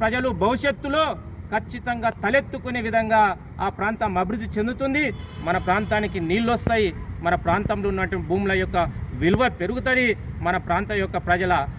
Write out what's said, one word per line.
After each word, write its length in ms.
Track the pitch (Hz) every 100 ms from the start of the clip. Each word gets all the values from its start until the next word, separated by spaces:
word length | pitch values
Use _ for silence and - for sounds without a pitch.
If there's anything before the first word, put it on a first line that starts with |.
ప్రజలు 260 | 220 247 254 180
భవిష్యత్తులో 600 | 190 254 285 285 277 302 311 175 - - -
ఖచ్చితంగా 580 | 214 220 240 247 240 226 -
తలెత్తుకునే 580 | 202 269 277 269 202 247 226
విధంగా 340 | 226 220 220 208 175 - -
ఆ 40 | 190 -
ప్రాంతం 400 | 196 220 214 180
అభివృద్ధి 260 | 180 220 220 208
చెందుతుంది. 480 | 220 247 269 277 285 - - - 165
మన 100 | 180 180
ప్రాంతానికి 520 | 190 208 214 208 185 160
నీళ్ళు 220 | 196 233 208
వస్తాయి, 320 | - 226 196 160 - -
మన 100 | 170 175
ప్రాంతంలో 420 | 170 180 208 202 202
ఉన్నటువంటి 360 | 190 185 185 156
భూముల 240 | 185 196 190
యొక్క 140 | 185 180 160 - - 123
విలువ 200 | 160 208 247 -
పెరుగుతుంది, 460 | 180 247 254 254 247 196 - - 175
మన 100 | 185 -
ప్రాంతం 320 | 170 202 208
యొక్క 140 | 190 180 175
ప్రజల 240 | 180 185 170 139